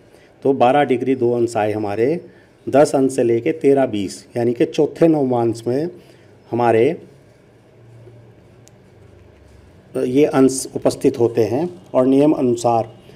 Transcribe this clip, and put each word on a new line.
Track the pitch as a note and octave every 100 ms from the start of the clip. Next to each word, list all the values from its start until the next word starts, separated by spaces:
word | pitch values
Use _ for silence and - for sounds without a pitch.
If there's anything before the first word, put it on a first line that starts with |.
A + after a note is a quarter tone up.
| _ - _ _
तो | C3
बारह | C3 A#2+ D3
डिग्री | C3+ B2 B2+ B2+
दो | A#2+
अंश | A#2+ A#2 A2+
आए | G#2+
हमारे | G#2+ G2+ G2+ B2 F3 - - _ _ -
दस | C3+ D3 C#3+
अंश | C3+ C3+
से |
लेके | A#2 A#2 C#3
तेरह | D#3 C#3 C3+ C3
बीस, | G#2 F#2 - - A#2+
यानी | A#2+
कि | A#2+ D#3+
चौथे | - C#3+ - E3+
नवमांस | D#3 C3 A#2+ A#2 A2 A#2+
में | C3 F3 - - - - - -
हमारे | A#2+ A#2+ A2 C3+ F3 - - _ _ _ _ _ _ - - - - - - _ - - _ _ - - - - - - - - - - C3+
ये | C3 C3 D3+
अंश | C#3+ C3 - - -
उपस्थित | - - C#3 C3+
होते | A2+ A#2+
हैं। | G#2+ C3 F3 - -
और | C3 C3
नियम | C3+ D3+
अनुसार | D#3 B2+ A#2 A#2+ A#2 A2 - -